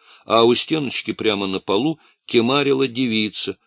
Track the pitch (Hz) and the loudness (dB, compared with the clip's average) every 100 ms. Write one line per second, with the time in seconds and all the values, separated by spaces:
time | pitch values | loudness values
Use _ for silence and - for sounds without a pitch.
0 | _ - - 113 117 120 - 160 131 - | _ -14 0 4 4 4 0 -4 -4 -6
1 | - 95 110 101 98 95 - 101 143 160 | -8 -4 -2 -2 -2 -4 -2 -2 -2 -4
2 | _ _ - 120 117 139 139 135 135 117 | _ _ -2 2 2 2 0 0 -2 -2
3 | 127 110 107 - - 92 | -2 0 -2 -6 -10 -10